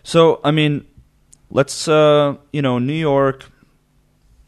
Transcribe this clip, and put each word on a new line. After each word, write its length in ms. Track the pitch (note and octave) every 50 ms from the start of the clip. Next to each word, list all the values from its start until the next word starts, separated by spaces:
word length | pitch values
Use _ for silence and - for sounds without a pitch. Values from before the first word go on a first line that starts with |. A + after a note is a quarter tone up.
| -
So, 380 | - - E3 E3 D#3+ - - -
I 80 | D3
mean, 340 | D3+ D#3 D3+ D3 D3 C#3 - _ _ - - _ _ _ _ _ _ _ _ -
let's, 360 | - B2+ C#3 - - - -
uh, 480 | E3 D3+ D#3 D3+ D3+ D3 D3 D3 C#3+ C3+ - _ _
you 100 | - D3+ C#3
know, 160 | C3 B2 B2
New 140 | B2 C3+ D3+
York 560 | E3 D#3+ D3 C#3 C#3 C#3 C3+ C3 C3+ - - _ _ _ _ _ _ _ _ _ _ _ _ _ _ _ _ _ _ _